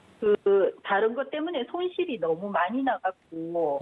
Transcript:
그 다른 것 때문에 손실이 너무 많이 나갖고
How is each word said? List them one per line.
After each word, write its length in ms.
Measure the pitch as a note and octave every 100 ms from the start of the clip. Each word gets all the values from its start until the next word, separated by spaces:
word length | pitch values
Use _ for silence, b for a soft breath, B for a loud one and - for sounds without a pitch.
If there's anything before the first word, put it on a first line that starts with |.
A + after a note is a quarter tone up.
| - _
그 560 | G#3+ G#3 G3+ G3 F3+ -
다른 300 | - G3 A3
것 160 | B3 C4
때문에 320 | D4+ D#4+ D#4+ A#3+
손실이 500 | F4 F4+ F4+ F4 A3
너무 280 | E3 D#3+ G3+
많이 340 | G3 F3 B3
나갖고 1000 | C4+ G#3 F#3+ - _ E3 E3 E3+ D#3 C#3